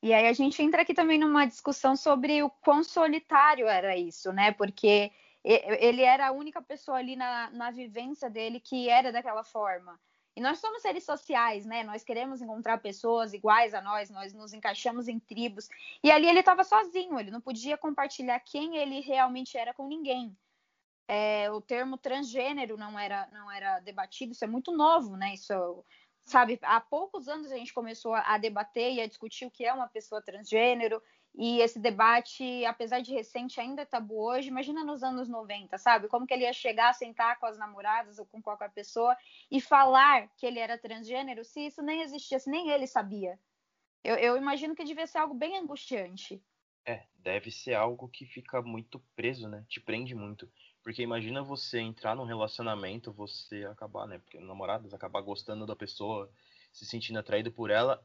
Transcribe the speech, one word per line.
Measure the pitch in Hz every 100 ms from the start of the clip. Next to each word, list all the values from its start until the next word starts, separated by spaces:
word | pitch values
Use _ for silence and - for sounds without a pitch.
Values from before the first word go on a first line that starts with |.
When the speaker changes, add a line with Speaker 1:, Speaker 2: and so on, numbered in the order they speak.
Speaker 1:
E | 220
aí | 226 226
a |
gente | 233 277 -
entra | 302 330
aqui | 330
também | 330 330 311
numa | 311 294 277
discussão | - - 277 262 269
sobre | - 277 285 294
o | 294
quão | _ - 294
solitário | 330 - 320 311 _ 294 294 294 220
era | 190 190 185
isso, | 175 - 190
né? | 190 208
Porque | 208 202 - 214 208 202 _ _ _
e-, | - 226 - 214
ele | 233 247
era | 254 262 277
a |
única | 269 302 294
pessoa | 262 285 - 262
ali | 254 262
na, | 247 240 233
na | 233 240
vivência | 240 247 208 247 294 254
dele | 220 226 226
que | - 262 247
era | 240 254
daquela | 233 247 214
forma. | 220 226 208 185 180 175 _ _ _ -
E |
nós | 254 330
somos | 440 453
seres | 415 359
sociais, | - 285 - 269 233 208 208
né? | 233
Nós | 220 214
queremos | - 226 262 262
encontrar | 233 220 226 226
pessoas | 214 196 233 233 226
iguais | 202 214 214 233
a | 208
nós, | 196 208 202
nós | 196 196
nos | 208 214
encaixamos | 214 214 202 247 240 240
em | 226
tribos. | _ 214 233 202 - - - -
E | 294
ali | 302 330
ele | 349
tava | 370 359
sozinho, | 370 415 392 359 359 285
ele | 208
não | 226
podia | 247 226 247 294
compartilhar | 311 285 277 - 254 240
quem | - 285 311 330
ele | 277 269
realmente | 269 262 254 254 262 254
era | 233
com | 247 277
ninguém. | 311 285 254 240 190 _ _ _ _ _ _ -
É, | 208 214 214 208
o | 214
termo | 208 240 262 262
transgênero | 285 262 277 247 254 285 240 214
não | 208 214
era, | 202 202 196
não | 208 202
era | 202 196 185
debatido, | 185 196 190 - 254
isso | 247
é | 220
muito | 233 262
novo, | 339 302 330 233 190
né? | 196
Isso, | 196 - 196 175 180 - _ _ _
sabe, | _ 262 240 233
há | 127 226
poucos | - 294 381 302 262
anos | 302 302
a | 262
gente | 240
começou | - 233 226 233
a, | 226
a | 202 214
debater | 220 208 214 240 240
e | 254
a | 226
discutir | - 220 -
o | 254
que | _
é | 240
uma | 262 240
pessoa | 220 - 214
transgênero, | - 196 208 220 240 247 226 220 _ _ _
e | - 233 240
esse | 233 233
debate, | 220 202 220 233 - - 254 247
apesar | 233 233 226 247
de | 247
recente, | 262 220 247 247 -
ainda | 240 277
é |
tabu | 285 240 214 220
hoje. | 220 254 269
Imagina | 262 - 320
nos | 302 294
anos | 262 254 247
noventa, | 233 220 202 196 196
sabe? | - 226 208
Como | 240 254
que |
ele | 320
ia | 247
chegar, | 254 254 214 240
sentar | 247 233 226 233 240
com | 233
as | 214
namoradas | 214 202 202 220 214 208
ou |
com | 208 220
qualquer | 220 208 208
pessoa | - 202 - 240 247 - - _
e | 269
falar | - 285 269 262 277 269 208 _
que | 247
ele | 240
era | 226 233
transgênero, | 226 226 220 247 269 226
se | 226 - 294
isso | 285
nem | 294 320
existia, | 320 285 - 262
se | 269
nem | 302 339
ele | 285 262
sabia. | 240 202 208 185 190 _ _ _ _ _ _
Eu, | - 226
eu | 240 247
imagino | 277 285 311
que | 311
devia | 302 311 320
ser | 330
algo | 311
bem | 262 311 381
angustiante. | 330 285 - 247 180 185 - 196 _ _ _ _ -
Speaker 2:
É, | 113 _ _
deve | 92 98 113
ser | - -
algo | 113 113 120 123
que | -
fica | 127 - - 127
muito | 120 113 113 123 _
preso, | - 113 131 110
né? | 104 110
Te | -
prende | - 110 127
muito. | 120 101 104 90 _ _ _
Porque | 113 113
imagina | 120 113 110 135
você | 139 135 - 120
entrar | 113 113 110 117
num |
relacionamento, | 123 113 107 - 117 107 95 110 117
você | 104 104 - - 104
acabar, | 101 107 110 98
né? | 104 90
Porque | _ 80
namoradas, | 92 95 95 110 107
acabar | 98 98 98
gostando | 98 101 - 107
da | 110 107
pessoa, | 104 - 104 107 101 _ _ _ _
se | -
sentindo | 107 117 110 113
atraído | 107 107 113
por | 113 110
ela | 107 123 131